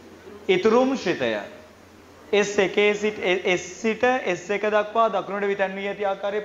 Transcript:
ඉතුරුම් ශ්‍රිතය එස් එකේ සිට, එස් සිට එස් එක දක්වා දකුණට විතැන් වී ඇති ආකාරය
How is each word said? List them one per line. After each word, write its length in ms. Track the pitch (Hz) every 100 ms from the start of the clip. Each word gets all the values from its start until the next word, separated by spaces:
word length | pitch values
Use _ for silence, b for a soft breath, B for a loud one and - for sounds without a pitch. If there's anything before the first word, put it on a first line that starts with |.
| - - - - -
ඉතුරුම් 480 | 185 220 233 262 269
ශ්‍රිතය 320 | 185 147 120 107 98 - - - - - - - - 202
එස් 140 | 202 208
එකේ 300 | 185 - 208
සිට, 260 | 208 214 208
එස් 460 | 185 185 180 180 - -
සිට 260 | 220 214 247 262 226
එස් 160 | 175 175 202
එක 80 | 208
දක්වා 380 | 208 208 226 226
දකුණට 380 | 190 180 202 202
විතැන් 240 | 196 190 190
වී 160 | 202
ඇති 160 | 196 202
ආකාරය 280 | 196 202 208